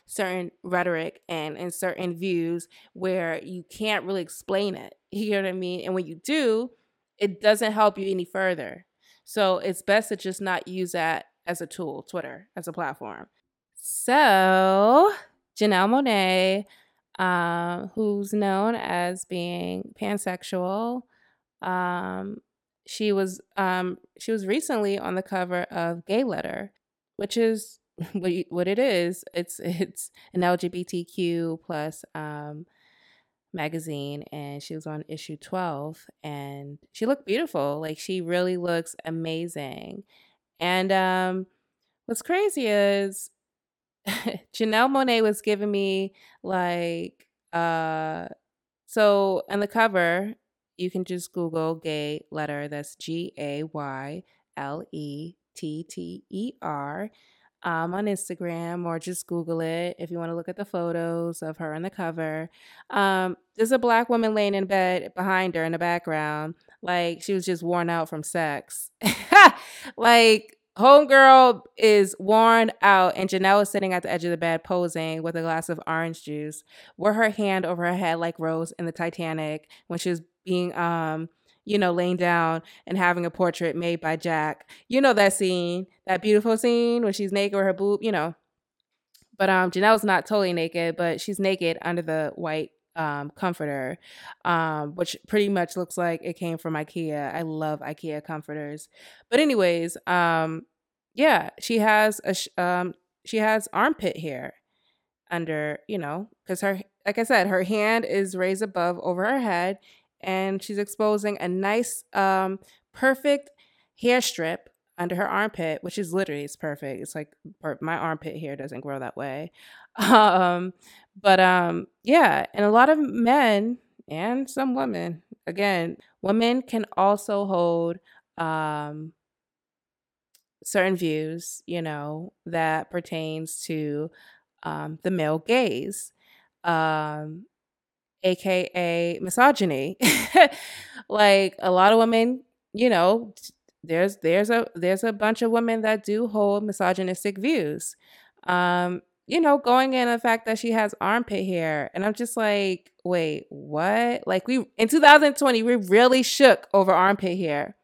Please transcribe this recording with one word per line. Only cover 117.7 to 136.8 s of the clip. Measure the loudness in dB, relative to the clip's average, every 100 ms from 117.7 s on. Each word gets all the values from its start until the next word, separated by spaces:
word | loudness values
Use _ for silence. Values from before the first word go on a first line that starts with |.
| -8
my | -6 -4
armpit | -4 -6 -8 -10
hair | -10 -10
doesn't | -12 -12
grow | -10 -10
that | -10 -10
way. | -10 -10 -12 _
<laughs> | -20 -20 -14 -4
Um, | 4 8 8 6 2 0 -4 -10 _ -20 _ -2
but, | 4 6
um, | 8 6 2 -2 -6 _
yeah, | 4 6 6 4 0
and | 0
a | 4
lot | 6 6
of | 6
men | 2 0 4 4 4 4 0 -4 _ _ -12
and | -6 -4 -4 -4
some | -4 -2
women, | -2 -2 -4 -6 -8 -14 -16 -8
again, | -2 0 0 -2 -8 -16 _
women | 0 2 2 0
can | -2 -4 -4 0
also | 2 2 0 -2 0
hold, | 0 2 0 -2 -6 _ _ _ -8
um, | -4 -4 -4 -6 -8 -12 -14 -18 _ _ _ _ _ _ _ _ _ _ _ _ _ _
certain | -4 0 0 0
views, | -2 -2 -4 -8 -12 -16 -10
you | -8
know, | -6 -8 -8 -10 -12 -16 -8
that | -2 0 -2 -4
pertains | -8 -6 -6 -6 -6 -8 -10
to, | -8 -6 -4 -6 -8 -12 -20 _ _ _
um, | -10 -8 -10 -8
the | -4
male | -2 0 -2
gaze, | 0 0 0 -2 -6 -10 -14 _ _ _ _ _
um, | -2 0